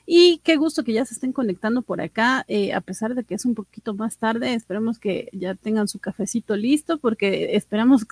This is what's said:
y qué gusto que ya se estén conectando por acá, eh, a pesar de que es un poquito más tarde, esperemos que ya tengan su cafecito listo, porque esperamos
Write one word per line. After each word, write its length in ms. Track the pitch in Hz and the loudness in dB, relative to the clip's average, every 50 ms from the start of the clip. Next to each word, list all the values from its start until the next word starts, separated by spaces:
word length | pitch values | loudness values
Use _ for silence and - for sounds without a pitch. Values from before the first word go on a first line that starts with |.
| - | -4
y 340 | - 339 339 349 359 339 302 - | 2 6 8 8 8 6 4 2
qué 120 | - 320 | 2 2
gusto 280 | 285 302 320 - - 240 | 4 2 0 0 -2 -2
que 100 | 240 220 | 0 0
ya 100 | 220 269 | 0 -2
se 100 | - - | -2 -4
estén 200 | - - 254 254 | -6 -6 -4 -2
conectando 480 | - 254 208 180 - - 220 233 254 | -2 -2 -2 -2 -2 -2 -2 -2 -2
por 180 | - - 185 170 | -2 -4 -4 -6
acá, 460 | - 165 - - 220 247 262 269 - - | -6 -4 -2 0 0 2 2 0 -2 -2
eh, 260 | - 208 196 196 - | -2 0 0 0 -2
a 60 | 196 | -4
pesar 340 | - - 190 - 220 220 247 | -4 -6 -6 -6 -4 -4 -4
de 80 | 254 226 | -4 -6
que 100 | - 185 | -6 -6
es 100 | 214 - | -4 -2
un 80 | 247 226 | -2 -2
poquito 400 | 214 202 - _ - - 233 202 | -2 -6 -10 _ -12 -10 -8 -6
más 240 | 190 214 226 - - | -4 -6 -6 -6 -2
tarde, 360 | - 220 226 233 247 254 247 | -2 -2 -2 -2 -2 -2 -4
esperemos 440 | 226 - - 185 214 220 233 233 - | -4 -4 -6 -4 -4 -2 -2 -4 -4
que 300 | - 202 180 - - - - | -4 -4 -4 -4 -6 -8 -10
ya 220 | 190 185 185 190 | -8 -6 -6 -8
tengan 320 | - - 214 214 220 208 196 | -6 -4 -2 0 0 0 -2
su 100 | - 202 | -4 -6
cafecito 560 | - - - - 220 - - 233 - - 214 | -8 -8 -6 -6 -6 -4 -4 -4 -4 -2 -2
listo, 440 | 202 214 247 294 294 - - 330 302 | -2 0 2 2 0 0 -2 -4 -2
porque 560 | - 240 220 - 202 196 185 - 165 - - 208 | 0 -2 0 0 0 0 0 0 0 0 0 -2
esperamos 480 | - - 208 214 226 247 277 233 214 - | -2 0 0 2 6 6 6 6 4 0